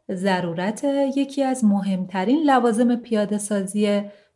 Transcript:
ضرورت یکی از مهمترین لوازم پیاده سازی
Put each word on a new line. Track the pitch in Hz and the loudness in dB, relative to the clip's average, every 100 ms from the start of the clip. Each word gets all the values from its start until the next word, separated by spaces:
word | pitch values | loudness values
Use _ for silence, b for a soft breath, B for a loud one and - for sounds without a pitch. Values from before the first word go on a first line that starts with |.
| - | -10
ضرورت | 190 196 185 175 165 185 220 285 277 277 277 | -4 0 0 0 -4 -4 -2 -2 0 0 0
یکی | 277 - | -2 -2
از | 269 254 | -2 2
مهمترین | 214 202 196 190 185 190 190 294 302 | 2 2 0 -4 -4 -2 0 2 4
لوازم | 262 240 220 240 240 | 4 4 2 2 0
پیاده | - 214 202 208 | -2 -2 0 -2
سازی | 208 208 190 208 208 202 202 B B | -2 -4 -2 -2 0 0 -2 B B